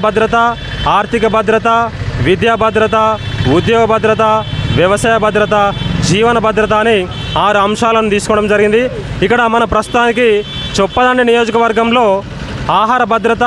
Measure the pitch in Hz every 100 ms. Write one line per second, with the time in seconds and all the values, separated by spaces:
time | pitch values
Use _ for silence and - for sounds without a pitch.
0 | 214 208 220 233 233 233 - - 143 180
1 | 208 233 220 220 214 220 233 226 233 -
2 | - - 131 180 226 226 220 214 214 220
3 | 220 214 - - - 151 175 226 226 220
4 | 214 214 220 220 208 - - - 175 208
5 | 240 226 214 208 208 208 202 190 - -
6 | - 190 226 233 220 214 214 214 214 214
7 | 180 - - 156 185 208 196 208 226 226
8 | 220 202 - 214 208 208 208 214 254 -
9 | - - 185 240 240 226 226 214 202 240
10 | 240 226 240 208 208 - - - 196 233
11 | 254 254 240 233 226 214 233 220 233 240
12 | 226 196 202 - - - - 170 214 254
13 | 233 226 214 226